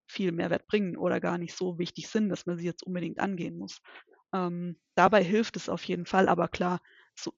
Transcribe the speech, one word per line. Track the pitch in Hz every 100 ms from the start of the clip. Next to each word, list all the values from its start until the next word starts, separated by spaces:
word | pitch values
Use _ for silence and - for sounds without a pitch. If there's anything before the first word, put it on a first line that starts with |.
| _
viel | - 190
Mehrwert | 170 180 165 -
bringen | 214 190 -
oder | 180 -
gar | 175 175
nicht | 170 -
so | 185 170
wichtig | 175 - -
sind, | 220 214
dass | 165 -
man | 175
sie | 170
jetzt | 170
unbedingt | - 180 175 -
angehen | - 185 175 170
muss. | 185 - - - - _ _
Ähm, | 190 180 175 175 170 _ -
dabei | 180 208
hilft | 175 214 226 -
es | -
auf | 185 -
jeden | 180 170
Fall, | 190 185
aber | 175 165
klar, | - 180 180 _ _ _ -
zu, | -